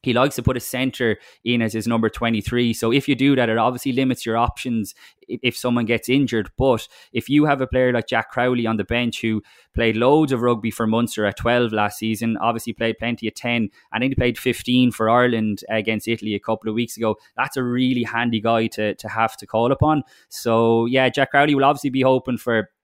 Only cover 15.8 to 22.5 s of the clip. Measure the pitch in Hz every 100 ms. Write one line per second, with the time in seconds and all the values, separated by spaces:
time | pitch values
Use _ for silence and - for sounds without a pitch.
15.8 | 107 107 113 113 107 101 - 110 110 110
16.8 | 120 - 113 104 _ - 135 135 123 123
17.8 | 127 123 113 117 120 110 113 113 113 -
18.8 | 107 95 107 113 113 - 104 113 120 135
19.8 | 151 151 - _ _ - 117 113 117 113
20.8 | 117 131 127 143 135 143 147 139 139 147
21.8 | 139 131 131 131 - 117 -